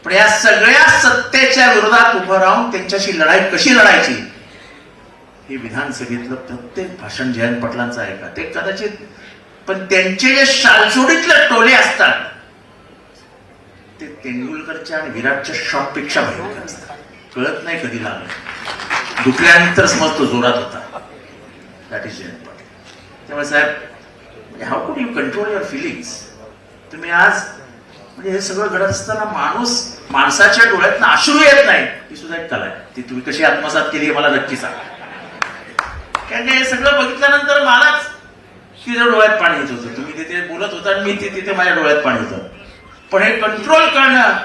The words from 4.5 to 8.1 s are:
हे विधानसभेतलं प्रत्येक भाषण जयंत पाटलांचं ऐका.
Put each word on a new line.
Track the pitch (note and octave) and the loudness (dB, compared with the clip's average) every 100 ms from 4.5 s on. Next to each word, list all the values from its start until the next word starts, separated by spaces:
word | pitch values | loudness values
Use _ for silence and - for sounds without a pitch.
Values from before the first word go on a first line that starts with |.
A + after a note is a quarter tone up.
| - - - - - - - - - - | -20 -20 -20 -20 -20 -20 -20 -20 -20 -12
हे | C3+ | -12
विधानसभेतलं | A2+ B2 C#3 A#2+ A#2+ A#2+ B2 B2+ | -8 -6 -6 -8 -8 -8 -8 -10
प्रत्येक | - B2 - - F3+ - | -10 -14 -12 -10 -10 -10
भाषण | - - B2+ | -12 -6 -4
जयंत | A#2 A#2+ A#2+ | -2 -2 -2
पाटलांचं | A#2+ B2 A#2+ A#2+ | -4 -4 -6 -6
ऐका. | - | -8